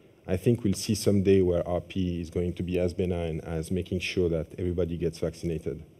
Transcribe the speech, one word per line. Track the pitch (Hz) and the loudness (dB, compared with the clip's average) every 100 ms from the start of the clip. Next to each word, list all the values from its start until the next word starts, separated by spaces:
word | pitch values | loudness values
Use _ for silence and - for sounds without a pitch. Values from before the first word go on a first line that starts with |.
| - - - | -20 -16 -4
I | 92 | 0
think | 123 117 | 2 2
we'll | 101 | 2
see | 90 - 107 | 0 0 0
someday | - 101 95 98 | 2 4 6 6
where | 90 87 85 | 6 2 0
R | 87 | -2
P | - 98 90 85 | -2 -2 -2 -2
is | 80 | -4
going | 90 87 | -2 -2
to | 85 | -2
be | 87 90 | -2 0
as | 90 | 0
benign | 85 90 87 82 78 | 0 -2 0 -2 -4
as | - 82 80 | -4 -6 -2
making | 92 85 90 | -4 -2 -4
sure | - 92 87 | -2 0 2
that | 82 80 - | 0 -4 -4
everybody | 90 87 85 85 | -2 0 -2 -2
gets | 85 - | -4 -2
vaccinated. | 85 - 85 80 80 78 - | -4 -4 -6 -4 -6 -8 -12